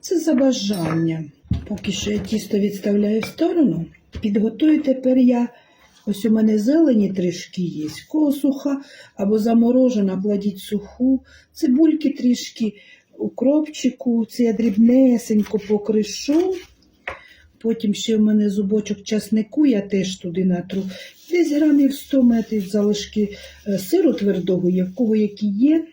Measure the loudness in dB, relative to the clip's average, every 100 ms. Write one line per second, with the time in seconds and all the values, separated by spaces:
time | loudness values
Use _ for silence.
0 | -2 -2 0 2 2 0 -4 -4 -2 -2
1 | -2 -4 -8 _ _ -6 -4 -8 -6 -6
2 | -4 -4 -4 -6 -2 -2 -2 -2 -2 0
3 | 2 0 -4 -4 -2 2 2 0 -6 _
4 | _ -6 -2 0 0 2 2 2 2 0
5 | 2 4 4 2 -2 -6 _ _ _ _
6 | -8 -4 0 2 2 2 2 4 4 4
7 | 2 0 -4 -4 -10 -6 -6 -6 -10 -10
8 | -6 -2 0 0 -2 -2 -4 -6 -10 -20
9 | -20 -6 0 0 2 2 4 4 2 2
10 | -2 -2 -2 -2 -4 -6 -6 -8 -8 -4
11 | 0 0 _ -20 _ -4 0 4 4 2
12 | -2 0 0 0 -4 -6 -6 -6 -20 -20
13 | _ -10 -8 -2 0 2 -2 -4 -4 -4
14 | -4 -2 -4 -2 0 0 0 4 4 6
15 | 6 4 0 0 0 -4 -2 -2 0 -2
16 | -2 -6 -2 0 0 -4 -10 _ _ _
17 | -18 -18 -20 -20 _ _ -4 -2 -2 -4
18 | -2 2 2 2 2 0 0 -2 -2 -8
19 | -4 -6 -2 -2 -2 0 2 2 0 -4
20 | -4 -6 -8 -2 0 0 -4 -8 -8 -12
21 | -20 _ -4 -2 0 2 4 4 2 0
22 | -2 2 4 2 0 -4 -2 0 0 0
23 | -4 -4 -4 -4 -20 -16 -6 -6 0 2
24 | 2 2 0 -2 0 0 2 0 -2 -2
25 | 0 2 0 -2 -4 0 2 2 -2